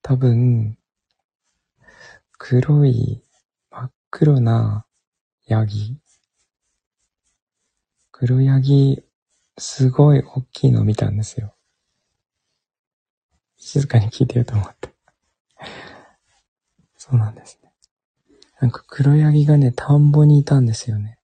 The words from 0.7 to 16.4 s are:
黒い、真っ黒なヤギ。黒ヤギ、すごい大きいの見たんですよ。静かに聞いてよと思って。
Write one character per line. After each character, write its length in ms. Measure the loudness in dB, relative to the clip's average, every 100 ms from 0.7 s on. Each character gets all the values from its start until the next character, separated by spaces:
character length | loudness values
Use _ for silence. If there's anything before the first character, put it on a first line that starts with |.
| -8 _ _ _ _ _ _ _ _ _ _ _ _ -20 -20 _ _
黒 480 | -2 -2 2 2
い、 380 | 2 0 -4 -8 _ _ _ _ _
真 140 | -18 -18
っ 60 | _ _
黒 300 | -2 0 2
な 440 | 2 0 -2 -6 -10 _ _ _ _ _ _
ヤ 180 | -2
ギ。 340 | -2 -4 -8 -12 _ _ _ _ _ _ _ _ _ _ _ _ _ _ _ _ _ _ _ _ _
黒 320 | _ -2 0
ヤ 180 | 2 0
ギ、 420 | 2 2 2 -2 _ _ _ _ _ -18
す 320 | -16 -2 -2
ご 260 | 4 4
い 40 | 4
大 220 | 0 -10 -12
き 160 | -2 0
い 40 |
の 120 | 2
見 100 | 0
た 160 | -2 -4
ん 60 | -4
で 60 |
す 180 | -8 -10
よ。 140 | -14 _ _ _ _ _ _ _ _ _ _ _ _ _ _ _ _ _ _ _ _ _
静 300 | -6 -4 0
か 120 | 0
に 120 | -2
聞 140 | -2
い 20 | -2
て 120 | -2
よ 60 |
と 100 | -4
思 80 | -6
っ 140 | -6 -12
て。 140 | -20 _ _ _ _ _ _ _ -20 -20 -20 -20 _ _ _ _